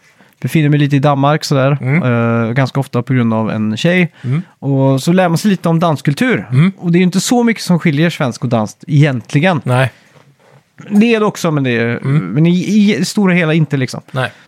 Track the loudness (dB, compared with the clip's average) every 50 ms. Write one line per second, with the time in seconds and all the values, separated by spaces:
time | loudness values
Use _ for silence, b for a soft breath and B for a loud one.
0 | b b b b b b b b -6 -2 0 0 2 2 2 2 2 2 0 2
1 | 2 2 2 2 2 0 0 0 -2 -2 0 0 2 2 0 0 -2 -2 -2 0
2 | 0 0 0 0 0 0 0 0 -2 -2 0 -2 -2 -2 -2 -4 -6 -4 -4 -4
3 | -2 0 0 0 0 0 0 0 -2 -2 -2 -2 -2 -4 -2 -2 0 0 2 2
4 | 0 -2 B B B -4 -4 -4 -6 B B B -6 -2 0 2 2 2 2 0
5 | 0 0 2 2 2 2 0 0 0 0 0 0 0 0 0 0 0 0 -2 0
6 | -2 -2 -2 0 0 0 0 -2 -2 -2 0 2 2 2 0 -2 -2 0 2 2
7 | 2 2 0 -2 -2 0 0 2 2 2 0 -2 -2 -2 -2 0 0 0 0 0
8 | 0 -2 -2 -2 -4 -4 -4 -6 -4 -2 -2 -2 -2 -4 -8 _ -8 -2 2 2
9 | 2 2 2 -2 -6 -4 -2 0 2 2 0 0 -2 -2 0 0 0 -2 b b
10 | b b b b b b _ _ _ _ _ _ _ _ _ -20 -10 -2 2 2
11 | 4 4 2 2 0 -2 -2 -2 -2 -2 -2 0 0 0 0 0 0 -2 -4 -4
12 | -4 -2 -2 -2 -2 -2 0 2 2 2 2 0 0 0 0 2 2 2 2 0
13 | -2 -2 -2 0 0 2 2 0 0 0 0 0 0 0 -2 -4 -4 -4 -6 -12
14 | -14 -10 -8 -6 -6 -6 B B B